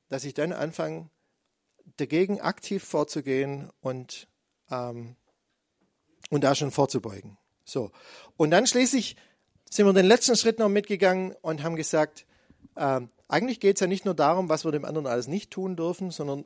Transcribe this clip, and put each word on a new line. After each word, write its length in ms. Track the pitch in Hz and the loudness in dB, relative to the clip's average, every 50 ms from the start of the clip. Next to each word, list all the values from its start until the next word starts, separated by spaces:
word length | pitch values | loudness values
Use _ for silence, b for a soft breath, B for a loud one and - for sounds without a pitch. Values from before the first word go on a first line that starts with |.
| _ _ | _ _
dass 160 | 135 131 127 | -8 -8 -8
ich 80 | 143 - | -6 -4
dann 180 | - 147 170 | -4 -4 -4
anfange, 580 | - - 143 165 165 - 160 156 160 165 165 156 _ _ _ _ _ _ _ _ _ _ _ _ _ _ _ - _ | -4 -4 -6 -6 -4 -6 -6 -6 -6 -10 -14 -18 _ _ _ _ _ _ _ _ _ _ _ _ _ _ _ -16 _
dagegen 460 | - 143 - 147 170 190 190 202 202 | -8 -4 0 2 2 2 0 0 -2
aktiv 420 | - 175 196 - - - 202 190 - | -2 -4 -4 -4 -6 -6 -6 -6 -4
vorzugehen 840 | - - 151 151 - - 156 135 135 131 135 139 139 139 139 143 - - _ | -2 -2 -2 -2 -2 -4 -6 -4 -2 -2 -2 -2 -2 -6 -8 -10 -14 -16 _
und, 480 | - 131 127 131 127 - - - - _ _ _ _ _ _ _ _ - | -8 -8 -8 -8 -10 -14 -16 -18 -18 _ _ _ _ _ _ _ _ -8
ähm, 460 | 127 127 123 120 120 120 117 117 127 _ _ _ _ _ _ _ _ _ _ _ _ _ _ _ _ _ _ _ _ _ - - | -8 -6 -6 -6 -8 -10 -14 -16 -18 _ _ _ _ _ _ _ _ _ _ _ _ _ _ _ _ _ _ _ _ _ -6 -4
und 140 | 151 147 143 | -2 2 2
da 100 | 135 139 | 2 2
schon 180 | - 151 135 | 2 0 -2
vorzubeugen. 640 | - - 139 - - 120 - 110 98 98 - 107 101 _ _ _ _ _ _ | 0 0 0 0 0 -4 -6 -8 -10 -14 -16 -18 -20 _ _ _ _ _ _
So. 280 | - - 139 113 95 B B B B B B B B B | -10 -8 -8 -8 -8 B B B B B B B B B
Und 160 | - 160 151 | 0 2 4
dann 160 | 165 196 254 | 6 4 4
schließlich 480 | - - 247 262 240 277 254 - - b b b b b b b b _ _ _ - | 4 4 4 4 4 2 0 -2 -4 b b b b b b b b _ _ _ -4
sind 180 | - - 202 | 0 4 4
wir 60 | 196 190 | 6 6
den 120 | 190 180 | 8 8
letzten 300 | 190 233 262 - 277 233 | 8 6 6 6 4 2
Schritt 220 | 208 - 226 220 226 | 2 2 2 2 2
noch 100 | 220 202 | 2 2
mitgegangen 680 | 202 208 208 - 208 165 196 185 185 185 185 185 - - | 2 0 0 -2 0 2 4 4 4 2 -2 -6 -8 -8
und 220 | - 160 160 143 143 | -6 -6 -4 -4 -4
haben 120 | 165 165 | -4 -4
gesagt, 500 | 160 151 - - 156 151 151 - - - b b b b b b b b - _ | -4 -4 0 2 2 2 0 -2 -10 -20 b b b b b b b b -18 _
ähm, 320 | - 151 135 135 127 123 117 _ _ _ | -4 -2 0 0 0 -2 -6 _ _ _
eigentlich 320 | - 143 165 220 262 226 - | 0 0 0 2 0 -2 2
geht's 220 | - 196 196 - | 2 2 2 4
ja 60 | 196 | 2
nicht 180 | 175 196 190 - | 0 0 -2 -2
nur 80 | 196 170 | -2 0
darum, 340 | 156 147 147 170 185 185 | 2 4 4 4 2 0
was 160 | 165 156 151 - | 0 -2 -2 0
wir 80 | 160 | -2
dem 140 | 147 147 - | -4 -4 -4
anderen 220 | - 151 156 147 | -6 -6 -4 -4
alles 200 | 127 120 123 117 | -2 -2 -2 -2
nicht 240 | 131 160 202 - - | -4 -6 -6 -8 -8
tun 240 | - 190 190 190 185 | -8 -8 -6 -6 -4
dürfen, 360 | 170 165 170 175 - 185 180 | -4 -4 -4 -4 -6 -8 -8
sondern 340 | 165 - 147 143 139 143 - | -8 -6 -6 -6 -6 -6 -8